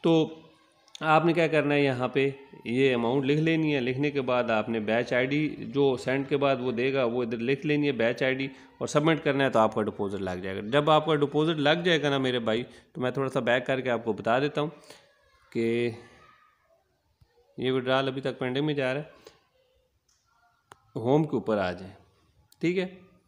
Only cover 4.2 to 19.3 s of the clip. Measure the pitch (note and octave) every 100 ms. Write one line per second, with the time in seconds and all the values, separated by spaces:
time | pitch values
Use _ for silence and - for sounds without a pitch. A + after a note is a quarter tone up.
4.2 | B2+ B2 A#2 A2 G#2+ A2+ G#2 A2+ B2 B2+
5.2 | C3 D3 D3+ - A2 C3 C#3 B2 - C3
6.2 | C#3 C#3+ C#3 C3+ B2 A2+ B2+ C#3 A#2+ A#2+
7.2 | A#2+ A#2 A#2 C#3 D3+ D3 D3 A#2+ A#2 B2
8.2 | C3 C3 C3+ - - - A#2+ D3+ D3+ D#3
9.2 | D3 C#3 C3+ A#2+ A2 A2+ G#2+ - G2+ G2
10.2 | F#2+ F#2 F#2+ G2 G#2 C#3 D3 D#3 D#3 D3+
11.2 | C#3+ D3 D#3 D#3+ C#3+ E3+ F3 D#3+ D3 C#3
12.2 | C3 B2 A2+ A2+ B2+ - _ - B2+ C3+
13.2 | C3 C3+ A#2 B2 B2+ C3 B2+ A2+ A2+ G2+
14.2 | G#2 B2 C#3+ D3 D3+ - - - _ _
15.2 | _ _ _ A#2 A#2 A#2 A#2+ A2+ - -
16.2 | - _ _ _ _ _ _ _ _ _
17.2 | _ _ _ - B2+ C3 B2 C3 C3+ C3
18.2 | C3+ B2 B2+ C3 D3+ C#3+ C3 C3+ D3+ -
19.2 | -